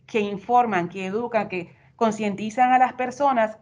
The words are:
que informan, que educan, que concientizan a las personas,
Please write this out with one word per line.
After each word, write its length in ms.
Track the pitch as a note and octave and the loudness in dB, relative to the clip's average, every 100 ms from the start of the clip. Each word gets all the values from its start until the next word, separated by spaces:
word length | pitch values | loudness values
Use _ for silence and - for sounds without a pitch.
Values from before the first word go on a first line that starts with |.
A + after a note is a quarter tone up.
| - | -6
que 140 | A3+ | -2
informan, 720 | G3+ G3 - B3 A#3 F#3 F3 | -2 -4 0 2 4 0 -2
que 180 | F#3+ F#3 | -6 -6
educan, 420 | G#3 A#3+ A3+ G3+ | -6 -2 -4 -4
que 260 | F#3 E3+ _ _ - | -8 -10 _ _ -2
concientizan 800 | A3+ G#3+ G#3 G3+ G#3+ B3+ B3+ | -2 0 -4 -4 -6 0 4
a 60 | B3+ | 4
las 140 | B3 | 2
personas, 640 | B3 B3 B3 C#4+ B3 G#3+ A3 | 0 -6 0 0 2 0 -2